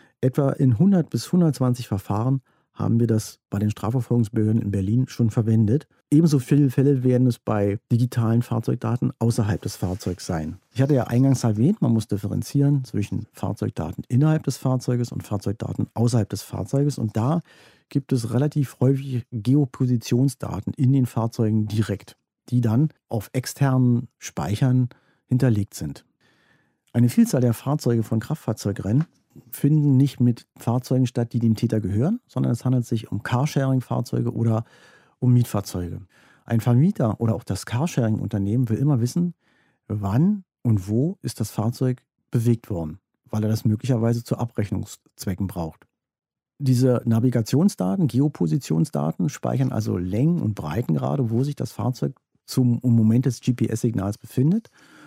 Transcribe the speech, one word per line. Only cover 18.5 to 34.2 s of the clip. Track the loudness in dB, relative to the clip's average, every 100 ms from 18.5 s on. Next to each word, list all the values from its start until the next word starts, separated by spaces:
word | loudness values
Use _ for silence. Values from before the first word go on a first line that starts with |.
| 0 -2 0
häufig | 2 2 -2 -6 -6
Geopositionsdaten | -6 0 2 2 0 0 0 0 0 0 -2 -8 -6 -6
in | 0 2
den | 4 2
Fahrzeugen | 0 -2 0 0 2 0
direkt, | -2 -2 -4 -8 -20 _ _ -4
die | 0
dann | 2 2 0 _ -8
auf | -8 -6
externen | -8 -6 -2 0 4 4 2 -2 _
Speichern | -16 -8 -4 0 2 2 0 _ _ _ -2
hinterlegt | 2 2 2 -2
sind. | -6 -10 -12 _ _ _ _ _ _ _ _ _
Eine | 2 2
Vielzahl | 4 2 4
der | 2
Fahrzeuge | 0 -2 -2 0 0
von | 0 -2
Kraftfahrzeugrennen | -2 -6 -6 -4 -4 -4 0 0 0 _ _ -20 -20
finden | -2 2 2 4 4
nicht | 2 2
mit | 0 0 -6 -10
Fahrzeugen | -2 -2 0 0 0
statt, | 0 -4
die | 0
dem | 0 2
Täter | 0 -2
gehören, | -2 0 0 -2 _
sondern | -4 -2
es | -2
handelt | 0 0 0
sich | -4 -6
um | -8
Carsharing-Fahrzeuge | -2 -2 0 0 0 0 -2 -6 -4 -4